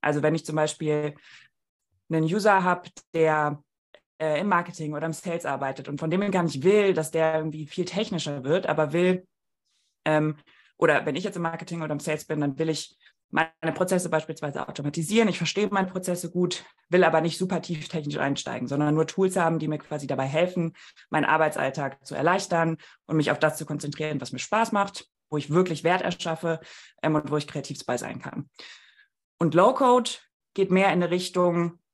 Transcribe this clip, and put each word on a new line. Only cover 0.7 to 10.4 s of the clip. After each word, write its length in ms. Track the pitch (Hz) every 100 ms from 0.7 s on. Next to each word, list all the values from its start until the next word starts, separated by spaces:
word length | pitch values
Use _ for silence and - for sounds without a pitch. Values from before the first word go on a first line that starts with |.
| - 156 151 151 147 - - _ _ _ _ _ _ _
einen 140 | 160 160
User 380 | 202 208 196
hab, 240 | 180 180 - - _
der, 480 | 165 160 156 147 147 _ _ _ _ _ _
äh, 180 | 156 151
im 80 | 202
Marketing 460 | 180 175 - 156
oder 120 | 147 160
im 80 |
Sales 320 | 156 - 170 170
arbeitet 440 | 139 135 135 139
und 100 | 143
von 100 | 160
dem 120 | 180
ich 100 | 202
gar 120 | 185
nicht 200 | 170 139
will, 300 | 143 208 202
dass 180 | 180 151
der 240 | 165 160 160
irgendwie 320 | 156 151 151
viel 180 | - 175
technischer 580 | 175 220 180 151 143
wird, 240 | 131 170 185
aber 260 | 156 151
will, 340 | 160 180 185 - _ _ _ _ _ _ _ -
ähm, 320 | 156 156 147